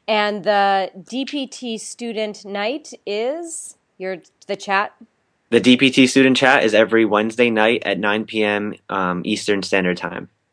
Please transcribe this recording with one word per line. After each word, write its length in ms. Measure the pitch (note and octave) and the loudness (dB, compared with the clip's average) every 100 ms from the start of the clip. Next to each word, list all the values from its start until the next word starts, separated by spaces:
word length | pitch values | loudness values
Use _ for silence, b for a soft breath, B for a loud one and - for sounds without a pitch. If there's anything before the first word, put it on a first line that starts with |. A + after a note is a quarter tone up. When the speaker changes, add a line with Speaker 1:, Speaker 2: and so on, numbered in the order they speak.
| - | -4
Speaker 1:
And 360 | G#3+ G#3 G#3 | -2 -2 -2
the 480 | F3+ G3+ G3 G3 F#3+ G3 D#3+ | 0 2 2 0 -2 -8 -10
D 160 | B3 C4+ | -8 -6
P 220 | C#4+ C4 | -8 -8
T 320 | - B3 A3 | -10 -10 -8
student 680 | - - A#3+ G#3 G#3+ G#3 G#3 | -10 -12 -8 -6 -6 -8 -10
night 480 | G3+ G#3+ D4+ - - - | -6 -4 -6 -10 -14 -8
is 680 | G#3 A#3+ D#4+ E4+ - - - _ - | -4 -4 -6 -8 -14 -16 -20 _ -12
your, 200 | F#3 F3+ - _ - | -10 -10 -14 _ -10
the 100 | G3 | -8
chat? 380 | - G3 G#3+ - - _ _ _ - | -2 -2 -2 -8 -20 _ _ _ 0
Speaker 2:
The 100 | A#2 | 2
D 180 | B2+ B2+ | 6 4
P 120 | C3+ | 4
T 160 | C3+ B2+ | 4 4
student 320 | C3+ C3 B2+ | 6 4 4
chat 260 | C3 C3+ | 4 4
is 120 | A2 G#2+ | 4 4
every 300 | A2 A2+ A2 | 4 4 2
Wednesday 440 | G#2+ A2 A2 A#2+ | 2 0 0 0
night 320 | A2 A2 A#2+ | 2 2 2
at 140 | - F#2+ | -2 -2
nine 280 | G#2 G#2 A2 | 0 -2 -2
P 180 | A2 | -2
M, 320 | G#2 G#2 G#2 - - | 0 0 -4 -10 -8
um, 340 | G2 F2+ F2+ F2+ | -4 -2 -2 -4
Eastern 380 | G2+ - G2+ | -4 -2 -2
Standard 340 | F#2 G2 F#2 F2+ | 0 0 0 -2
Time. 320 | F2 F2+ - _ _ | -6 -10 -14 _ _